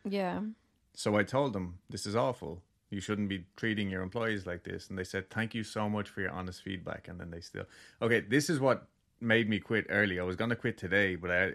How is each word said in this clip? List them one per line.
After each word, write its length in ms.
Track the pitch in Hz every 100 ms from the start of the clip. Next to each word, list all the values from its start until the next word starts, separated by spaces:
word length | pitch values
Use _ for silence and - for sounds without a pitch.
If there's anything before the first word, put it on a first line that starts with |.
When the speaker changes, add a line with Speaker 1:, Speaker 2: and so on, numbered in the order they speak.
Speaker 1:
Yeah. 380 | - 202 185 180 214 220 _ _ _
Speaker 2:
So 220 | - - 104
I 60 |
told 300 | 101 131 143
them, 260 | 98 90 87 -
"This 160 | - 107
is 100 | 107
awful. 480 | 135 - 76 85 - _ _
You 120 | 101
shouldn't 280 | 92 104 101
be 160 | 98 85 -
treating 320 | 113 107 98
your 120 | 92
employees 420 | 92 120 113 104 90
like 180 | 87
this." 260 | 92 92 -
And 80 | 95
they 60 |
said, 260 | 92 98 95
"Thank 240 | 110 110 113
you 80 |
so 260 | 107 110 104
much 180 | 107 104
for 120 | -
your 100 | 95
honest 300 | 82 92 92
feedback." 460 | - 95 82 80 87
And 120 | 90
then 120 | 87
they 100 | 82
still, 240 | - - 92 - - _
okay, 180 | 113 113
this 280 | 95 135 147
is 100 | 151
what 280 | 135 117 - _ _ _
made 300 | 117 113 110
me 100 | 104
quit 260 | - 110 -
early. 300 | 101 104 90
I 40 |
was 120 | 90 90
gonna 200 | 117 117
quit 220 | 120 -
today, 380 | 92 98 98 87
but 160 | 87
I 220 | 87 95